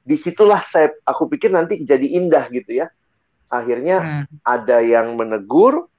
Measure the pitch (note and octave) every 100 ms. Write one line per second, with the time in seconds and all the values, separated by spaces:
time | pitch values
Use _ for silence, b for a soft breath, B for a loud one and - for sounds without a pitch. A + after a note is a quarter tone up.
0 | B2+ D3+ F3 E3+ G#3 G3+ - E3+ D3+ D3+
1 | - C3 D#3 D3 G#3+ F#3 F3 F#3+ C#3+ C3+
2 | C#3 F3+ F3+ D#3+ - B2 - A#2+ E3 _
3 | _ _ _ _ _ B2 A#2 A#2+ D3+ F#3
4 | D#3+ D3 C#3+ D3+ A#2+ A#2+ A2+ A#2+ A#2 A#2
5 | A2+ A#2 A2+ A2 G2+ C#3+ A3+ D#4 F4